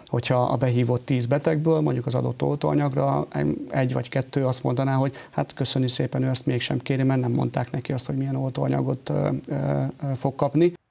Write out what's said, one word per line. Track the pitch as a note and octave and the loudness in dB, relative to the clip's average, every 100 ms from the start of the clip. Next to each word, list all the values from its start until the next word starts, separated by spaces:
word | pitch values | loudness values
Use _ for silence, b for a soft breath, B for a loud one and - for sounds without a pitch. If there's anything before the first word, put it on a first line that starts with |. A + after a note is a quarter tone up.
| - | -4
hogyha | B2 - B2 | -2 2 2
a | B2+ B2+ | 2 2
behívott | C3 A#2+ A#2+ B2 - | 2 2 2 0 0
tíz | C3 A#2 | 0 2
betegből, | C#3+ D#3 D#3 D#3 D#3+ | 0 2 2 2 2
mondjuk | D3+ B2+ B2 | 2 0 0
az | B2+ | 0
adott | B2 B2 | -2 0
oltóanyagra | C#3+ C#3+ D3+ D3 C#3+ C3+ C#3 C#3+ C#3+ C#3+ C#3+ D3+ - | 0 0 0 0 0 0 0 0 -2 -2 -2 -2 -4
egy | C#3 C3 | -2 0
vagy | C3 A#2+ | 0 -2
kettő | C3+ B2+ C#3+ C3 | -4 -2 -2 0
azt | B2+ | 0
mondaná, | C3+ B2+ C3+ C3+ | 0 0 0 2
hogy | C3+ C3 B | 0 -2 B
hát | - C#3+ | -4 -4
köszönjük | - C3 C3 B2+ | -2 0 2 2
szépen, | - C3+ C3 | 2 0 0
ő | C3 | 0
ezt | C3 - | 0 0
mégsem | B2 - C3 | 0 0 -2
kéri, | - C3+ | 0 0
mert | C3 C3+ | 2 2
nem | B2 | 2
mondták | C3 B2+ B2+ B2 | 0 0 -2 -2
neki | C#3+ - | -4 -4
azt, | C3 - | -2 -2
hogy | C#3 | -2
milyen | C3+ C3+ | -2 -2
oltóanyagot, | C3+ C3 C#3 C#3 C3 B2+ - | -4 -2 0 0 0 -2 -2
ö, | D3 D3 C3+ - | 0 0 -2 -4
ö, | C#3+ | -4
ö, | C#3+ C#3 C3+ - C#3+ | 0 0 -2 -4 -4
fog | C3 C#3 C3+ | -2 -2 0
kapni. | C#3+ D3+ F3 F3 _ | 0 4 2 2 _